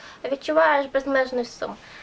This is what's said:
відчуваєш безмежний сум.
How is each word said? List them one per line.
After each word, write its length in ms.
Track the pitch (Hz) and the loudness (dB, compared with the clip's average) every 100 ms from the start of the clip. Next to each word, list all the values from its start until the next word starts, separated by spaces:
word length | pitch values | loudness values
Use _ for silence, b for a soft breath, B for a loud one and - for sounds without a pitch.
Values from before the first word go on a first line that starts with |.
| B B 247 | B B -6
відчуваєш 540 | 269 - 311 320 285 277 | -6 0 4 4 4 2
безмежний 600 | 269 269 269 254 247 240 | -2 0 0 0 -2 -6
сум. 300 | - - 202 B B | -8 -10 -10 B B